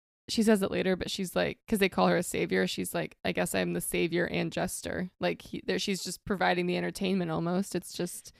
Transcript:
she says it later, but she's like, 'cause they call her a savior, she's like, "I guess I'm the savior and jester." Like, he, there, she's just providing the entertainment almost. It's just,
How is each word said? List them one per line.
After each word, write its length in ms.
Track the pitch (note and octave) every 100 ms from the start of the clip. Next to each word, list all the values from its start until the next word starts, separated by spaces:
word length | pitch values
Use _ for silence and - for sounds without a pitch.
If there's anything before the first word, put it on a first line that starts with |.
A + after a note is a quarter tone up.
| _ _ -
she 140 | -
says 200 | A3 G#3+
it 80 | F#3+
later, 240 | F3+ F#3 F#3
but 160 | -
she's 240 | - F3+ F#3
like, 240 | E3 - -
'cause 100 | G#3+
they 100 | F#3+
call 200 | - F#3
her 80 | F3
a 80 |
savior, 420 | F3+ - F3 F#3 F#3
she's 260 | - F3+
like, 240 | E3+ D#3 -
"I 60 | -
guess 240 | F3 F3
I'm 180 | F#3+ F3
the 80 | F3
savior 440 | - F3 F3 E3+ E3+
and 240 | E3+ E3
jester." 600 | - E3+ - - - F3+ -
Like, 220 | F3+ E3
he, 200 | - -
there, 140 | - F#3
she's 240 | G3+ F#3
just 220 | - -
providing 420 | - F#3+ F3+ F3+ F3
the 100 | F3+
entertainment 540 | F3 F3 F#3+ G3 F3
almost. 460 | D#3+ E3+ F3+ G3+ F3
It's 160 | -
just, 400 | - F3 - -